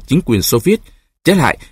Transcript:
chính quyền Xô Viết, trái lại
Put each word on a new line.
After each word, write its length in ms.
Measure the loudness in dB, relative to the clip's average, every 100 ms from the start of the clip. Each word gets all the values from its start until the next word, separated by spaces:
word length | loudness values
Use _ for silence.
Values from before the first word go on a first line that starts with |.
| 0
chính 140 | -2
quyền 200 | 0 -2
Xô 180 | 0 -2
Viết, 200 | 0 -2 -4 _ _ _
trái 120 | 0 2
lại 220 | 0 -2 -8